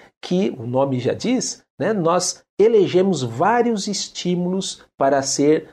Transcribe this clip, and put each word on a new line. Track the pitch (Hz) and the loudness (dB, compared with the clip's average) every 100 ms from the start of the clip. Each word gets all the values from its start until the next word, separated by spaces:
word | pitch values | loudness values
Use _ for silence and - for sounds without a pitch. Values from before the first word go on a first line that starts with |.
| - _ | -20 _
que, | - 180 208 - | -4 -2 -2 -4
o | 117 | -4
nome | 127 139 127 | -2 0 -2
já | 117 | -2
diz, | 107 214 247 - - _ - | -4 -2 -2 -4 -10 _ -6
né, | 165 | -4
nós | 220 160 180 - - _ - | 0 0 0 -2 -8 _ 2
elegemos | 214 226 160 175 190 160 | 4 6 4 2 2 0
vários | 123 113 180 240 233 220 202 | -2 0 0 2 0 -2 -4
estímulos | 196 - - 180 175 175 190 190 - _ - | -6 -8 -6 -4 -2 -2 -4 -6 -12 _ -2
para | 139 139 | 2 2
ser | 131 - 143 151 - | 0 0 2 2 0